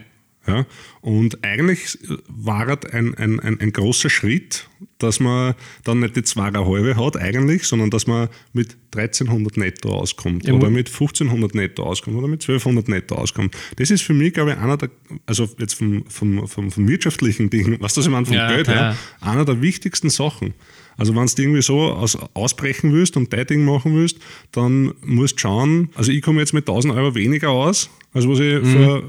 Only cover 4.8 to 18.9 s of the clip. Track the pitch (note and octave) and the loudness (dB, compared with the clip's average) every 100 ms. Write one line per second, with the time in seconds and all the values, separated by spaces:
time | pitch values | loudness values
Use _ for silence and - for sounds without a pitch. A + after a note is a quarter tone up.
4.8 | - - A#2 G#2 B2+ B2 B2+ A#2+ - - | -20 -4 -2 2 2 2 0 -2 -8 -10
5.8 | - A#2+ A#2+ A#2+ A#2 - G2+ G2+ F#2 F#2+ | -2 0 0 -2 -4 -2 -2 0 0 2
6.8 | A2+ A#2 B2+ - F#2 A#2+ C#3 E3+ - A#2 | 2 0 0 -2 -2 0 2 0 0 0
7.8 | G#2+ G#2+ - A#2 A#2 - _ A#2+ A#2 - | 2 2 0 0 -2 -6 _ -4 -4 -6
8.8 | _ A2 A2 - B2+ A2+ G#2+ A2 F#2+ - | _ -6 -4 -2 0 0 0 -2 -2 -4
9.8 | G#2 G2 F#2+ - F2 F2 A2 B2+ G#2 A#2+ | -4 -4 -4 -4 -4 -2 2 4 4 2
10.8 | B2 - C#3+ - C#3+ A#2+ G#2+ G#2+ F#2+ - | 0 -2 -2 0 0 0 0 0 -4 -4
11.8 | - F#2 - A2+ C#3 D#3 - C3 C3 A#2+ | -6 -4 -4 -4 -4 -4 -2 0 2 2
12.8 | G#2+ F#2+ - - - - G2 - - - | 2 -2 -4 -4 -4 -2 -4 -4 -12 -4
13.8 | B2+ G#3 - D3+ D#3+ F3 D3 C3 A2+ D3 | 0 2 2 2 2 0 -2 0 0 -2
14.8 | B2+ - - - - A2+ A2 - A2+ - | -4 -10 -20 -12 -4 -2 -2 -4 -8 -4
15.8 | A2 G2+ - - G#2+ G2+ G2 - G2+ F#2+ | -2 -2 -4 -4 -2 -2 -4 -6 -6 0
16.8 | G#2 F3 E3 - B2 G#2+ G#2 A2+ G2 A2+ | 2 2 0 0 0 0 0 2 0 0
17.8 | G2+ - C3+ C3 A#2+ A#2+ A2+ B2+ D#3 A2+ | -2 0 0 0 0 0 2 0 2 2
18.8 | A2+ | 0